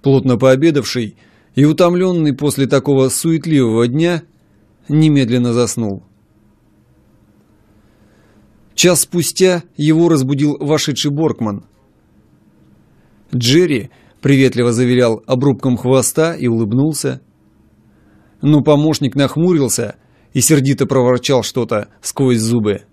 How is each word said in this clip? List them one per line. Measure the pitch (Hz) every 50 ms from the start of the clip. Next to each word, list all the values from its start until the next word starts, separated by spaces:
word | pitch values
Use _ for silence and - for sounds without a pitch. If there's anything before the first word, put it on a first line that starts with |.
плотно | - 139 135 131 165 131 123
пообедавший | 101 135 131 131 131 156 170 147 143 107 - - 127 117 101 - _ _ _ _ _ _ _ _
и | 127 139
утомлённый | 151 156 - 180 175 175 180 185 185 180 170 156 147 131
после | - 147 147 - 135 139
такого | 113 147 135 - 143 139 135 131 131
суетливого | - - - 165 165 156 143 165 156 139 127 113 110 113 120
дня, | 120 123 151 165 175 175 160 - _ _ _ _ _ _ _ _ _ _ _ _ -
немедленно | 143 156 156 156 147 139 131 110 123 127 120 123 117
заснул. | 120 120 110 - 123 113 104 98 87 - _ _ _ _ _ _ _ _ _ _ _ _ _ _ _ _ _ _ _ _ _ _ _ _ _ _ _ _ _ _ _ _ _ _ _ _ _ _ _ _ _ _ _ _ _ _ _ _ _ _ _ _ _ _
Час | - - 180 - 247
спустя | - _ - 175 165 - - - 185 185 180 170 - _ _
его | - 147 156 156 160 170 170
разбудил | 160 143 131 131 143 135 147 147 147 143
вошедший | 147 143 156 147 - - 135 - - 147
Боркман. | 143 147 160 151 117 - 113 107 101 98 - _ _ _ _ _ _ _ _ _ _ _ _ _ _ _ _ _ _ _ _ _ _ _ _ _ _ _ _ _ _ _ _ _ -
Джерри | 127 117 117 135 170 185 160 143 113 98 - _ _ _ _ _ _
приветливо | - 135 139 135 135 127 - 123 120 120 117
завилял | 113 127 120 127 123 123 117 113 107 _
обрубком | - 131 123 147 143 127 - - 135 123
хвоста | 113 - 123 135 131 123 - - 165 160 165 165
и | - -
улыбнулся. | 120 117 113 113 101 110 131 143 160 151 - - 135 127 127 _ _ _ _ _ _ _ _ _ _ _ _ _ _ _ _ _ _ _ _ _ _ _ _
Но | - 143 151 147
помощник | 117 156 147 143 151 156 151 - 147 123 -
нахмурился | 139 139 127 - 156 165 185 180 156 135 117 - - 117 104 - _ _ _ _ _ _ _ _
и | 131
сердито | 117 - 165 143 127 139 139 - 139
проворчал | - 139 135 123 123 127 120 123 - 139 123
что-то | 110 - - 131 117 110 113 104 104 _ _ _
сквозь | - - - - 139 127 123 113
зубы. | 110 113 120 117 107 104 98 92 - _